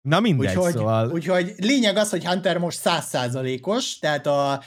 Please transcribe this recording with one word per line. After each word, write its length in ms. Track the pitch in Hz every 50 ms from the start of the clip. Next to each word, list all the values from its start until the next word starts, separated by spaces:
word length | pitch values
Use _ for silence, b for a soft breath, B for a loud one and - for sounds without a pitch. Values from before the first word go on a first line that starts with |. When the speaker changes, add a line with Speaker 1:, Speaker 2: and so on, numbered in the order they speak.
Speaker 1:
Na 180 | _ 135 156 185
mindegy, 280 | 226 233 156 127 - 95
Speaker 2:
Úgyhogy, 220 | 95 180 180 175 170
Speaker 1:
szóval 360 | 117 107 110 110 113 113 117
Speaker 2:
úgyhogy 420 | - 170 151 175 185 180 175 180 -
lényeg 380 | - 185 226 285 269 233 208 185
az, 120 | 214 214 208
hogy 160 | - 175 -
Hunter 320 | 175 185 190 185 190 165
most 200 | 175 175 170 - -
százszázalékos, 1200 | - 196 170 156 135 - - 139 123 120 120 131 131 127 131 127 131 180 208 254 269 - - -
tehát 280 | - 151 147 143 -
a 340 | 151 143 143 143 139 139 135 B